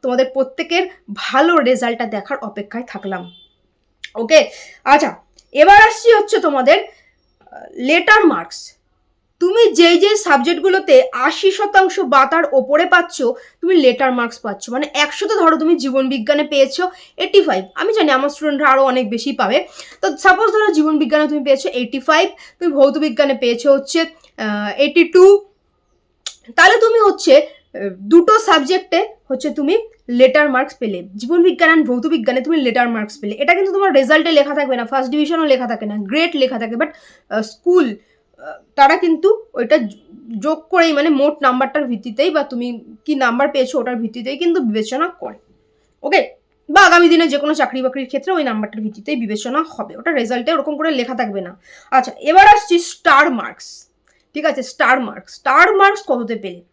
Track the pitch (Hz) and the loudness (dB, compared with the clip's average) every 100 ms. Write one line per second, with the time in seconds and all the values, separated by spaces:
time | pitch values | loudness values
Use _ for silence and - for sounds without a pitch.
0 | 262 254 262 269 262 - 330 339 370 - | -4 -2 -2 -2 -6 -6 -4 -2 -4 -8
1 | - 202 - 262 320 339 247 254 240 233 | -18 -12 -4 2 2 2 2 0 -2 -6
2 | 226 208 196 277 220 202 202 233 247 196 | -6 -8 -8 -10 -10 -14 -12 -12 -12 -12
3 | 196 185 180 175 _ _ _ _ _ _ | -10 -10 -12 -20 _ _ _ _ _ _
4 | - 214 226 311 - - - - - 294 | -16 -10 2 2 2 -6 -20 -12 2 2
5 | 294 170 _ _ _ 262 320 403 440 453 | 2 -6 _ _ _ 2 6 8 6 2
6 | 466 440 415 440 330 277 254 359 427 _ | 4 4 4 0 0 0 2 2 0 _
7 | _ _ _ _ _ - - - 247 330 | _ _ _ _ _ -20 -20 -10 0 0
8 | 359 427 370 202 165 - - _ _ _ | 4 4 4 0 -8 -16 -18 _ _ _
9 | _ _ _ _ 349 427 440 269 339 349 | _ _ _ _ -2 2 2 6 4 6
10 | 392 427 370 277 247 339 339 370 381 262 | 2 0 0 0 0 -2 0 -2 4 4
11 | 254 240 254 - 381 381 415 403 381 370 | 4 -2 -4 0 -2 0 0 2 2 -2
12 | 311 269 269 320 330 277 247 294 359 359 | 0 2 2 0 0 -2 0 0 2 0
13 | 339 - 247 - - _ 339 370 262 247 | 0 -4 -6 -6 -12 _ 0 2 2 2
14 | 269 247 233 226 220 196 - 240 294 285 | -2 -2 -6 -8 -12 -12 -10 -8 -6 -2
15 | 294 - 403 415 330 311 311 320 262 262 | -4 -2 -4 0 2 2 0 0 0 -2
16 | 262 240 214 294 302 294 269 277 370 - | -2 -4 -2 -2 0 0 0 0 -6 -8
17 | - - 359 392 311 190 190 - 339 440 | -20 -8 2 2 4 -2 -4 -6 -4 0
18 | 320 262 285 285 302 285 294 269 269 254 | 2 0 -2 -4 -4 0 2 2 2 0
19 | 226 226 285 240 202 269 - - - - | -4 -6 -6 -4 -2 -2 -4 -16 -20 -6
20 | 381 294 392 370 427 427 415 311 302 302 | -6 0 2 2 2 0 0 0 0 0
21 | 285 302 302 294 269 269 359 247 247 269 | 0 0 0 -4 0 0 0 -6 -8 -8
22 | 254 311 359 - - _ 349 277 277 294 | 0 0 0 -4 -20 _ -4 2 2 2
23 | 302 233 277 269 240 233 285 277 269 330 | -4 0 -2 0 -2 -2 2 0 0 -4
24 | 320 _ _ - 220 208 208 - 294 302 | -4 _ _ -10 -8 -6 -8 -2 0 2
25 | 330 359 370 403 - _ _ _ _ _ | 2 6 6 6 2 _ _ _ _ _
26 | _ _ - - _ 240 349 466 440 453 | _ _ -20 -20 _ 2 4 4 2 2
27 | 415 - - 285 - - _ - 202 185 | 2 0 4 4 4 -12 _ -12 -12 -10
28 | 202 330 349 440 440 320 262 370 370 330 | 4 4 6 2 2 0 2 -4 -2 -2
29 | 427 - _ 254 302 294 285 427 440 _ | -2 -8 _ -6 -6 -4 -2 -4 -6 _
30 | - 240 262 302 294 254 - - 226 185 | -8 2 4 4 2 0 -4 -6 -8 -8
31 | 180 196 240 339 349 349 330 320 240 247 | -12 -14 -4 2 2 2 2 2 0 -2
32 | 294 311 220 254 254 330 254 220 240 226 | -2 -2 -2 -4 -2 -2 -2 -2 -2 -4
33 | 208 - 214 214 285 370 392 392 392 269 | -8 -10 -10 -6 -2 0 0 0 2 2
34 | 254 311 330 311 285 294 285 247 233 269 | 2 2 2 2 2 -2 -4 -4 -4 -4
35 | 262 294 294 330 311 254 247 226 214 208 | -2 -2 -2 -2 0 0 -2 -8 -8 -10
36 | 196 277 339 320 254 240 220 233 311 - | -6 -2 -2 -2 -4 -4 -8 -6 -6 -8
37 | _ _ _ 214 214 - - 359 269 202 | _ _ _ -8 -8 -8 0 2 2 -6
38 | _ _ _ _ - - _ - 277 349 | _ _ _ _ -20 -20 _ 2 4 4
39 | 359 320 370 440 - - 226 302 220 - | 0 0 2 0 -4 -8 0 0 0 -10
40 | _ - 233 226 254 311 - 359 330 285 | _ -20 -14 -8 -6 -6 -2 0 2 2
41 | 311 285 285 302 277 254 262 302 269 233 | 0 0 0 0 0 0 -2 -4 -4 -8
42 | 247 220 320 311 285 247 247 233 - - | -10 -2 -2 -2 -6 -8 -8 -10 -16 -20
43 | - 285 254 233 285 285 254 294 233 247 | -8 -2 -2 0 -2 -2 -2 -4 -4 -6
44 | 226 233 233 269 339 339 247 214 220 254 | -8 -10 -12 -4 -2 -2 -2 -4 -6 -6
45 | 339 - - - _ _ _ _ _ _ | -6 -8 -16 -18 _ _ _ _ _ _
46 | 294 330 240 - _ _ _ 311 381 349 | -2 -2 -2 -10 _ _ _ 4 6 6
47 | 339 330 330 285 294 302 254 262 254 262 | 6 4 2 0 -2 -2 -4 -2 -6 -6
48 | 262 277 277 370 277 220 214 214 214 214 | -8 -8 -4 -4 -2 -4 -8 -8 -12 -10
49 | 208 294 226 214 254 269 320 - 226 262 | -8 -6 -6 -6 -6 -6 -6 -10 -14 -10
50 | 285 302 233 247 247 320 294 294 320 277 | -4 -4 -4 -4 -2 -4 -4 -4 -4 -4
51 | 240 247 233 196 180 185 _ - _ 262 | -6 -6 -6 -6 -12 -18 _ -20 _ -2
52 | - - 285 349 403 415 - 349 339 - | -2 -8 2 4 6 6 4 -2 -2 -6
53 | 339 277 302 247 147 - - - - _ | 2 4 2 0 -8 -14 -20 -20 -20 _
54 | _ _ _ 294 302 254 254 - 254 262 | _ _ _ -6 -4 -4 -8 -4 0 0
55 | 233 - _ - - 277 370 392 392 415 | -2 -12 _ -10 -2 2 2 4 2 0
56 | - 247 220 220 196 175 _ | -4 -4 -4 -8 -10 -16 _